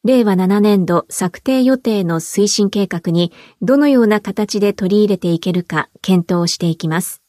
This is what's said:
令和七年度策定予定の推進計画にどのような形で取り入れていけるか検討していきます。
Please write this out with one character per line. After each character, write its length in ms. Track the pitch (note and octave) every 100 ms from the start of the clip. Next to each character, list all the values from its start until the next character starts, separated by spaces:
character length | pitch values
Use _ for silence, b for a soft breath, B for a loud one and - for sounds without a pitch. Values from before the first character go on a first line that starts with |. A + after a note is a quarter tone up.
| A3
令 180 | B3+
和 140 | G#3+ F#3
七 240 | F#3 G3+
年 240 | G#3 G3+ F3
度 200 | F3 -
策 300 | - F3+ -
定 240 | - C4
予 140 | B3+ C4
定 280 | A#3 G#3 F3
の 160 | E3
推 260 | - - G3+
進 220 | - G3+
計 180 | G3+ G3
画 240 | E3+ F3
に 220 | E3+ F3 B B B
ど 140 | F#3 C#4
の 140 | D4
よ 120 | C4
う 60 | A3
な 140 | G#3+
形 400 | G#3 G3 G#3 G#3+
で 100 | G3+
取 260 | G3 F#3 G#3
り 60 |
入 40 | G#3
れ 100 | F#3+
て 140 | F3
い 80 | E3
け 100 | F#3+
る 120 | F3
か 260 | F3 D#3+ - _
検 300 | - F#3 E3+
討 160 | F3 E3+
し 80 | -
て 100 | E3+
い 100 | D#3+
き 100 | D#3+
ま 140 | D#3+
す。 200 | - -